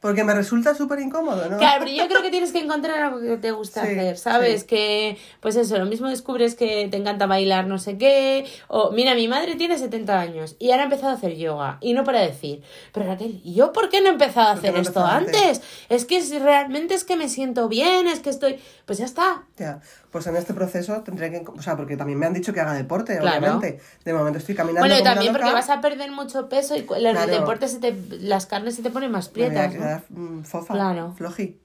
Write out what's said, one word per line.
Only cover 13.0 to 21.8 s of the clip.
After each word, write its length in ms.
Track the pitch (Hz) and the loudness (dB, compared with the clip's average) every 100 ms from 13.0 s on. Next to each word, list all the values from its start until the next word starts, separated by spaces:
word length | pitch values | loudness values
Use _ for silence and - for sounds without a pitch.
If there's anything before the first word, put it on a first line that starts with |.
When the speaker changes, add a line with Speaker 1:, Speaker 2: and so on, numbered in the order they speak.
| 190 | -4
Speaker 2:
Raquel, 320 | 190 220 190 | -4 -8 -10
¿y 100 | 170 | -4
yo 180 | 175 294 | 4 4
por 160 | 453 403 | 4 2
qué 120 | 392 | 4
no 60 | 392 | 4
he 40 | |
empezado 380 | 311 277 240 220 | 6 4 6 4
a 40 | |
Speaker 1:
¿Por 80 | 196 | 4
qué 60 | 196 | 2
Speaker 2:
hacer 60 | |
Speaker 1:
no 60 | 180 | 0
he 20 | |
Speaker 2:
esto 180 | 185 190 | 0 2
Speaker 1:
empezado 180 | 180 247 | 2 2
antes? 240 | 381 440 | 2 4
Speaker 2:
antes? 200 | 381 233 - - - | 4 2 -6 -20 -2
Es 180 | 240 240 | -2 2
que 120 | 359 | 0
es, 240 | 285 294 | 0 2
realmente 520 | 277 285 277 277 339 | 4 4 4 -4 -2
es 120 | 381 - | -2 0
que 100 | 349 | -2
me 140 | 294 | -2
siento 400 | - 262 240 220 | -4 -2 0 0
bien, 380 | 226 330 370 349 | 2 4 4 2
es 120 | 311 | 0
que 100 | 285 | -4
estoy", 300 | 240 277 262 - - - | 0 -2 -2 -12 -20 -8
pues 140 | 196 | -6
ya 60 | 240 | -6
está. 380 | 330 370 349 - _ | 0 0 0 -10 _
Speaker 1:
Ya, 240 | 160 147 - - _ | -10 -10 -16 -20 _
pues 140 | 170 170 | -8 -4
en 80 | 165 | -4
este 160 | 175 | -4
proceso 480 | - 185 180 180 214 | -4 -2 -2 -4 -6
tendré 260 | 220 180 160 | -6 -6 -6
que, 140 | 170 165 | -6 -12
o 160 | 151 | -12
sea, 140 | 151 | -6
porque 200 | 151 | -6